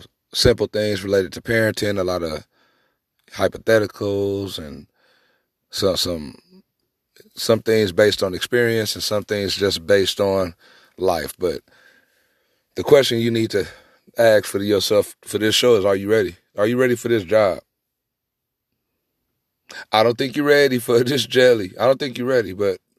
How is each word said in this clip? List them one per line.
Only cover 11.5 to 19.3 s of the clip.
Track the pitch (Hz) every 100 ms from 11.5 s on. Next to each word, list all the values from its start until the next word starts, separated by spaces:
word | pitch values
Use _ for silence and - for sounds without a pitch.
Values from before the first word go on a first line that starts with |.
| 71 _ _ _ _ _ _ _ _ _ _ _ -
the |
question | - 143 127 117
you | 117
need | 113 113
to | 101 87 - _ _ _ -
ask | 113 107 -
for | 101
yourself | 101 101 - 104 - -
for | - 101
this | 107
show | 104 123 110
is, |
are | 98 98
you | 101
ready? | 110 90 85 _ -
Are | 107
you | 123
ready | 131 117
for | 117
this | 117 85
job? | 107 101 78 - _ _ _ _ _ _ _ _ _ _ _ _ _ _ _ _